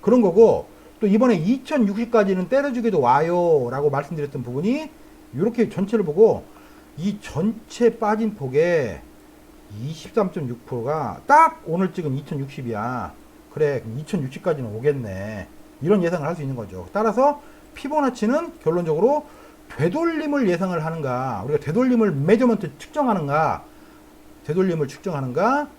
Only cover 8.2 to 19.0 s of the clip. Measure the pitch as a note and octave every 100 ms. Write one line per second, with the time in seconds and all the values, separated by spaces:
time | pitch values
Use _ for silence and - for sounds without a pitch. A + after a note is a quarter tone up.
8.2 | A3+ G#3 C#3 C3+ E3+ E3+ A#2+ D#2 - -
9.2 | - - - - - G2+ B2+ D#3+ - -
10.2 | G3 F#3 C3 A#2+ - B2 A#2 D#3 B2 F2+
11.2 | - D4 D#4+ - - E3 F#3 F3+ D#3 C3
12.2 | D3+ D3 C3+ - B2 G#2+ A#2 B2+ F2 -
13.2 | - - - - D3+ C3 A2+ A#2 D#3 F#3+
14.2 | C3 E3 F#3 D3 A#2+ G#2+ C#3 C#3 A2+ F#2+
15.2 | G2+ G#2+ E2+ - - - D3 G3+ E3+ F3
16.2 | C#3+ E3+ C#3 B2+ G2+ F#2 F2+ G3 A3 G#3+
17.2 | C#4 C#4+ - - - - C#4 D4+ C4+ B3
18.2 | G#3+ C#4+ E4+ - D#3 F3 E3+ D3+